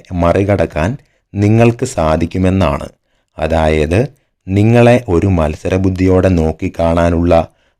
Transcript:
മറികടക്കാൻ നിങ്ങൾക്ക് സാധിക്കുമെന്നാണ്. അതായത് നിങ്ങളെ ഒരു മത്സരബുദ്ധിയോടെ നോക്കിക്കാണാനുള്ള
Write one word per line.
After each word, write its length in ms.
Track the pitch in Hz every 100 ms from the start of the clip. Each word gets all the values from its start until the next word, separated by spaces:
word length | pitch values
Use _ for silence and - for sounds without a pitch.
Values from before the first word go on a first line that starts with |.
| -
മറികടക്കാൻ 800 | 92 85 87 98 98 85 - 87 143 - _ _
നിങ്ങൾക്ക് 520 | 101 101 110 117 120 -
സാധിക്കുമെന്നാണ്. 1040 | - 80 80 85 95 92 95 82 - 71 - _ _ _ -
അതായത് 640 | 78 80 80 78 76 90 147 - _ _ -
നിങ്ങളെ 500 | 98 107 120 120 120 -
ഒരു 200 | 85 98
മത്സരബുദ്ധിയോടെ 1000 | 90 76 78 87 92 95 92 95 92 92
നോക്കിക്കാണാനുള്ള 1040 | 87 80 80 95 - 85 85 85 85 85 82 85 _ _ _